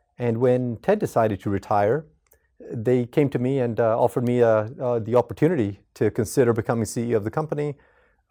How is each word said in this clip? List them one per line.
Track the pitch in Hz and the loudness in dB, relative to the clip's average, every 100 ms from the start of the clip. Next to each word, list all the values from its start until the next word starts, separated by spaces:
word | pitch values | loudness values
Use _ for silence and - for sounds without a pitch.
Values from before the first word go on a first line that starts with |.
| _ - | _ -6
And | 120 113 | -2 0
when | 127 127 123 110 | 2 2 0 -4
Ted | - 208 | -2 0
decided | - 120 110 101 | 0 0 0 0
to | 104 | -2
retire, | 98 - 104 101 143 156 _ _ _ _ _ - | -4 0 0 2 0 -4 _ _ _ _ _ -12
they | 120 113 127 120 | -6 0 0 0
came | - 143 | 0 0
to | 131 | 0
me | 123 139 | -2 -2
and, | 120 113 | -2 0
uh, | 113 117 | 0 2
offered | 123 135 120 | 2 0 0
me, | 123 | 2
uh, | 117 110 107 - | 4 4 0 -6
uh, | 127 120 | -4 -2
the | 107 120 | 0 0
opportunity | - - 156 165 101 101 _ | 0 0 0 2 -2 -4 _
to | - 110 | -2 -2
consider | - 107 - 120 | 0 -2 2 2
becoming | 113 107 117 | 2 0 -2
C | 107 123 120 | -2 -4 -2
E | |
O | 113 | -2
of | |
the | 104 | -2
company. | 156 151 147 147 139 _ _ _ _ - | -6 -6 -6 -6 -8 _ _ _ _ -10